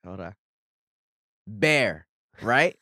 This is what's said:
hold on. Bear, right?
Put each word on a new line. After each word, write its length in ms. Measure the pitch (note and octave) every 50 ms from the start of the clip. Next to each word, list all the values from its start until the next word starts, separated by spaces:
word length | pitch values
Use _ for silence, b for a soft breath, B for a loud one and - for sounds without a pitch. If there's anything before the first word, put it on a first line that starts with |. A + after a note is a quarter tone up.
| _
hold 160 | F2+ F2+ F#2+
on. 140 | F2+ E2+ G#2 _ _ _ _ _ _ _ _ _ _ _ _ _ _ _ _ _ _ _ _ _ _
Bear, 600 | - G#2+ G#2 G2 D#3 D3+ D3 B2+ G#2 E2 D#2 - _ _ _ _ _ _ -
right? 360 | G2 G#2+ A#2+ C3 D#3 F3+ - _